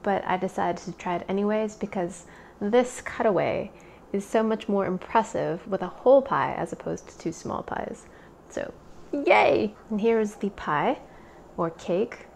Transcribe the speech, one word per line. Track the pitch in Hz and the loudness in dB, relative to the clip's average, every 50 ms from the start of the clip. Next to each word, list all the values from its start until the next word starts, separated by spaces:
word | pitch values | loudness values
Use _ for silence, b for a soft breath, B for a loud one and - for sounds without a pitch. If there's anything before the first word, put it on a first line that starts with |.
| - | 0
but | 208 196 190 - | 0 0 0 0
I | - 180 185 | -2 -2 -2
decided | 190 190 - - 185 175 175 180 - | -2 -4 -2 -2 -2 -2 -2 -4 -6
to | - 170 | -12 -12
try | - - 185 175 175 | -8 -6 -4 -4 -4
it | - - | -2 -2
anyways | 190 196 202 208 214 214 220 214 214 | -2 0 0 2 0 0 -2 -2 -4
because | - - 202 - 208 175 175 190 - - B B B B B B B | -6 -8 -6 -4 -4 -4 -4 -6 -10 -18 B B B B B B B
this | 202 202 220 247 240 240 - - | -4 4 4 4 4 4 -2 -10
cutaway | - - - - 240 226 196 165 143 - - - - 202 B B B B B B B B | -12 -10 -4 0 2 2 4 4 2 2 0 -2 -4 -6 B B B B B B B B
is | - 196 202 | -4 -4 -4
so | - - 233 | 0 0 2
much | 226 220 220 214 - - | 2 2 0 -2 -2 0
more | 202 196 190 | 0 0 2
impressive | - 185 180 - - - 226 214 - - - 147 151 156 175 - 214 | 0 -2 -4 -6 2 2 2 2 2 -2 -2 -2 -2 -2 -4 -4 -4
with | 196 190 190 | -4 -4 -4
a | 180 | -6
whole | - - - 240 269 277 | -10 0 6 8 8 8
pie | 262 - - 143 135 135 - | 8 4 0 2 2 0 0
as | - 170 170 - | -4 -6 -6 -8
opposed | - - - 165 - - - | -8 -6 -6 -6 -8 -8 -16
to | - - | -20 -8
two | - 165 | -8 -8
small | 165 - - - - - | -8 -6 -8 -6 -6 -6
pies. | - - - - - - - - - B B B B B B B - - | -4 -6 -6 -6 -6 -6 -8 -12 -16 B B B B B B B -20 -10
So, | - - - - - - - - - - - - | -8 -6 -6 -6 -10 -16 -20 -20 -20 -20 -12 -6
yay! | - 285 277 339 - 214 - - - 220 220 208 - - - - | -6 -2 4 6 6 6 6 6 4 4 2 -2 -4 -8 -10 -6
And | 220 208 | -4 0
here | 196 233 226 226 | 2 2 4 4
is | 220 208 208 | 2 0 -2
the | - - 196 | -4 -6 -6
pie, | - - - - 156 147 156 208 285 - - B B B B B B B B B - - | -4 -4 -4 -2 0 2 2 2 0 -2 -6 B B B B B B B B B -4 -2
or | 175 165 | -2 -2
cake | 165 - - - 175 175 220 240 - - - - - | -2 -6 -4 0 0 0 0 -2 -4 -14 -16 -20 -20